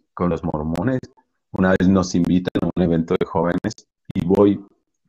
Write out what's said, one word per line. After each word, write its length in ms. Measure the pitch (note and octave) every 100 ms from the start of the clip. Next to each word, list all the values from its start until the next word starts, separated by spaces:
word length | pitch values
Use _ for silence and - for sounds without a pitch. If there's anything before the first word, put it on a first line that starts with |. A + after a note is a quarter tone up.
| _
con 160 | - F2+
los 140 | E2
mormones, 560 | F2 D2 D#2 E2 A2+ B2+ - _ _ _ _
una 240 | - F#2 F#2+
vez 100 | F#2
nos 280 | F#2+ F2+ F2+
invitan 460 | E2+ F2+ F2+ -
a 80 | E2+
un 100 | F2
evento 320 | F2+ E2 E2 F#2
de 60 | -
jóvenes 480 | F#2 E2+ F2 G#2 - _ _ _
y 120 | G2 E2+
voy 340 | G2 G2+ G2+ - _ _ _